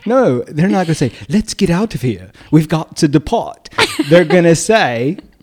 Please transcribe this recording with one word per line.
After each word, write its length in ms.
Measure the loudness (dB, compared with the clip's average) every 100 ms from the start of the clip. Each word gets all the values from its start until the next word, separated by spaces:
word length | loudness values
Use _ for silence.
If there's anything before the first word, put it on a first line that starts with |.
No, 360 | 0 0 2 0
they're 260 | -4 -2 0
not 180 | 0 -2
gonna 80 |
say, 160 | -2 -2 -4 -4
Let's 240 | -4 -2
get 160 | -4 -2
out 260 | 0 -2
of 60 | -4
here. 300 | -6 -6 -12 -20 0
We've 160 | 2 2
got 280 | -4 -6 -2
to 100 | 0
depart. 640 | 0 0 -6 -6 -12 -12 -4 -4 -2 2
They're 160 | 4
gonna 300 | 4 4 4
say 640 | 2 2 0 2 -2 -4 -6 -12 _